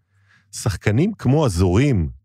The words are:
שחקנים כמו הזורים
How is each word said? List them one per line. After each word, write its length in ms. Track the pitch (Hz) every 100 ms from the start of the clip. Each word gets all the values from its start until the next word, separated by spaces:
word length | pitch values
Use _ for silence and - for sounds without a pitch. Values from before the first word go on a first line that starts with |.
| _ _ _ _ _
שחקנים 600 | - 113 87 110 107 208
כמו 320 | 202 123 147 135
הזורים 640 | 85 92 98 143 104 71 62